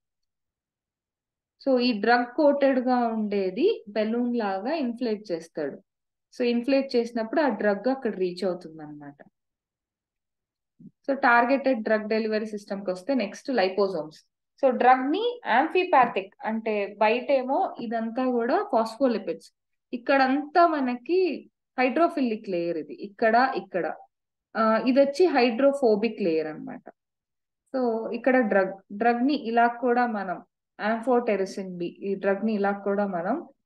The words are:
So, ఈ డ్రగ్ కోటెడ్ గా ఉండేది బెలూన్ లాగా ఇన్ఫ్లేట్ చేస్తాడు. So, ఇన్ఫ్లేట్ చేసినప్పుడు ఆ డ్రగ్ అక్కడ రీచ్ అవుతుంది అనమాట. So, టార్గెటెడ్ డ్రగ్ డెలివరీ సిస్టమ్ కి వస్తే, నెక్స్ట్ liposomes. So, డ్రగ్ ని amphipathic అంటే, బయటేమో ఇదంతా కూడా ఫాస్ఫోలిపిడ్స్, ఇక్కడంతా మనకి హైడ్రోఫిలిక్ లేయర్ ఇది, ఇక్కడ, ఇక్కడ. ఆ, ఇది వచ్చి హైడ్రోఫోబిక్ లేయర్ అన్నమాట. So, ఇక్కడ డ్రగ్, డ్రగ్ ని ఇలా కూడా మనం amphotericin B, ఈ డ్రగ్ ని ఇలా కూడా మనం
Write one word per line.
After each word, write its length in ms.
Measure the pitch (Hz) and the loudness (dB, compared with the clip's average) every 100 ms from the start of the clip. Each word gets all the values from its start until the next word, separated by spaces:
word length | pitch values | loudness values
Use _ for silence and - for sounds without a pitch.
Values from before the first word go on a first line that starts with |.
| _ _ _ _ _ _ _ _ _ _ _ _ _ _ _ _ 277 | _ _ _ _ _ _ _ _ _ _ _ _ _ _ _ _ 2
So, 100 | 254 | 4
ఈ 120 | 247 | 2
డ్రగ్ 440 | 208 208 240 247 - | 2 2 2 2 2
కోటెడ్ 420 | 294 285 269 254 | 2 4 2 2
గా 180 | 247 247 | 2 0
ఉండేది 880 | 233 220 208 202 185 185 370 453 - | 0 -2 -2 -2 -2 0 0 0 -4
బెలూన్ 480 | 214 214 240 240 240 | -4 -2 -2 -2 -2
లాగా 360 | 208 190 220 | -2 -4 -4
ఇన్ఫ్లేట్ 600 | 330 247 233 247 208 214 | -4 -4 -4 -4 -4 -6
చేస్తాడు. 500 | 165 165 - 147 - _ _ _ _ _ - | -8 -8 -8 -8 -8 _ _ _ _ _ -4
So, 60 | |
ఇన్ఫ్లేట్ 520 | 240 240 240 269 269 247 | 0 0 2 0 2 -2
చేసినప్పుడు 440 | 233 233 220 320 | -2 -4 -2 0
ఆ 80 | 285 | 0
డ్రగ్ 400 | 208 208 202 247 | 0 0 0 -2
అక్కడ 280 | 262 226 185 | -2 -4 -4
రీచ్ 280 | 185 180 | -6 -4
అవుతుంది 380 | 190 175 160 160 | -4 -4 -10 -16
అనమాట. 320 | 151 147 143 143 - _ _ _ _ _ _ _ _ _ _ _ _ _ _ _ | -16 -16 -18 -20 -20 _ _ _ _ _ _ _ _ _ _ _ _ _ _ _
So, 320 | - _ - | -20 _ -6
టార్గెటెడ్ 680 | 269 262 240 240 269 269 247 | 0 4 4 4 2 2 0
డ్రగ్ 260 | 214 214 208 | 0 -2 0
డెలివరీ 380 | 220 226 214 220 | -2 0 -2 -4
సిస్టమ్ 380 | 208 - 196 | -10 -10 -8
కి 60 | 202 | -6
వస్తే, 240 | 185 - | -6 -2
నెక్స్ట్ 360 | 269 202 - - | -2 -2 -8 -4
liposomes. 640 | 190 190 190 196 175 156 156 _ _ _ _ | 0 0 0 -2 -2 -8 -16 _ _ _ _
So, 60 | 269 | 0
డ్రగ్ 420 | 220 240 262 262 | 4 4 4 2
ని 280 | 359 466 480 - 226 | -2 -2 -4 0 0
amphipathic 680 | 320 370 370 302 240 202 190 - | 2 0 4 4 4 0 -6 -8
అంటే, 500 | 208 220 220 208 196 202 | -6 -4 -4 -4 -4 0
బయటేమో 760 | 220 240 247 277 247 294 381 - | 2 2 0 0 0 -2 -2 -6
ఇదంతా 440 | 240 226 226 226 | -8 -6 -6 -4
కూడా 420 | 262 240 233 339 415 | -2 0 0 0 0
ఫాస్ఫోలిపిడ్స్, 800 | 233 226 - 269 214 175 160 - _ _ _ _ | 0 -2 0 0 0 -4 -8 -12 _ _ _ _
ఇక్కడంతా 760 | 247 262 277 262 277 294 359 339 | -8 0 2 2 0 2 4 4
మనకి 840 | 311 254 247 - 359 359 233 214 _ _ - | 4 -2 -4 -2 0 0 -2 -12 _ _ -2
హైడ్రోఫిలిక్ 720 | 262 269 339 320 247 214 - | 0 2 0 2 -2 -2 -4
లేయర్ 280 | 175 170 165 | -4 -2 -4
ఇది, 180 | 147 | -8
ఇక్కడ, 580 | - 202 - 226 226 269 - | -12 -14 -2 2 4 2 0
ఇక్కడ. 380 | - 180 160 - - _ _ _ _ 208 | -6 -4 -4 -8 -18 _ _ _ _ -2
ఆ, 260 | 220 220 254 | 2 2 4
ఇది 140 | 262 | 4
వచ్చి 260 | 277 277 370 | 4 4 2
హైడ్రోఫోబిక్ 960 | 277 247 226 277 277 240 208 233 226 | 4 2 4 2 4 2 2 0 -2
లేయర్ 240 | 190 160 156 | 0 0 -2
అన్నమాట. 360 | 156 - - - - _ _ _ _ _ _ _ 262 | -8 -12 -14 -18 -20 _ _ _ _ _ _ _ -2
So, 340 | 247 220 220 | -2 -2 -4
ఇక్కడ 260 | 233 262 254 | -2 2 4
డ్రగ్, 340 | 214 196 190 - - | 4 2 0 -4 -14
డ్రగ్ 340 | 202 233 233 262 | 0 0 2 0
ని 80 | |
ఇలా 320 | 294 226 233 233 | 0 0 2 2
కూడా 400 | 240 254 240 240 | 2 0 2 0
మనం 360 | 208 190 170 - _ _ - 208 | -2 -6 -8 -12 _ _ -6 -4
amphotericin 760 | 226 247 240 233 202 190 208 190 | -2 0 0 2 0 -2 -6 -10
B, 140 | 175 | -8
ఈ 320 | 175 - 196 | -8 -6 -6
డ్రగ్ 320 | 196 196 196 220 | -2 0 0 0
ని 60 | |
ఇలా 180 | 208 202 | 0 -2
కూడా 360 | 202 202 202 202 | -2 -2 -2 -2
మనం 420 | 175 180 294 - _ | -4 -4 -4 -6 _